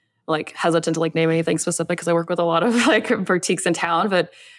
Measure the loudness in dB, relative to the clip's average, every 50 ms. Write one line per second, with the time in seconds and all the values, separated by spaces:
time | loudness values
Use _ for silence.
0 | _ _ _ _ _ -4 -4 -4 -4 -8 -8 -2 -2 0 2 2 0 0 0 0
1 | -2 0 0 0 2 2 2 0 0 0 -2 -2 -2 -4 -4 -4 -4 -4 -4 -4
2 | -2 0 0 0 0 -2 -2 0 0 2 2 2 2 2 2 2 4 4 2 2
3 | 2 0 -2 -2 0 0 0 0 0 -2 -2 0 0 -2 -2 0 -2 0 0 0
4 | 0 2 0 0 0 -2 -8 -18 -20 -20 -20